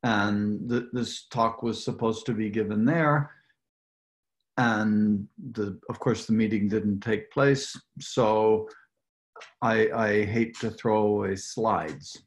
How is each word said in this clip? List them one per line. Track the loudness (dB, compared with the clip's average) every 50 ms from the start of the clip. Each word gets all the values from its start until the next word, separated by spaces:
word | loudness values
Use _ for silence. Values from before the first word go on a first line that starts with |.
and | 2 2 2 2 2 2 0 0 0 -2 -2 -4 -2 -2
th-, | -2 -2 -2 -2
this | -4 -4 -4 -4 -6 -12 -14
talk | _ -2 0 0 0 0 -2
was | -4 -4 -4 -4
supposed | -6 -6 -4 -2 -2 -2 -2 -2 -4
to | -4
be | -4 -2 -2 -2
given | -2 -2 -2 0 0 2 2
there. | 2 2 4 4 4 4 2 0 -2 -8 _ _ _ _ _ _ _ _ _ _ _ _ _ _ _ _ _ _ _ _ _ _ _ _ 0
And | 2 2 2 2 2 2 2 4 4 2 2 0 -2 -8 _ -16 -14 -10
the, | -6 -4 -4 -4 -6 -10 -10 -10
of | -10 -4
course, | 0 0 0 -2 0
the | 0 2
meeting | 2 2 2 2 0 0 0
didn't | 0 0 0 0 -2 -2
take | -2 -2 -2 -2 -4 -6
place, | 0 2 4 4 4 2 -2 -8 -12 -16 _ _ _ -16
so | -14 -4 0 2 2 4 4 4 4 4 4 2 0 -6 -14 -20 _ _ _ _ _ _ _ _ _ _ _ -20 -20 -20 _ _
I, | 0 2 4 4 2 2
I | 2 0 0 2 2 2 2
hate | 2 0 0 0 0 -2 -6
to | -6 -6
throw | -6 -2 0 0 2 2 2
away | 2 2 0 0 -2 -4
slides. | -4 -8 -10 -6 -2 0 2 2 0 -2 -4 -10 -12 -14 -18 -20 -20 _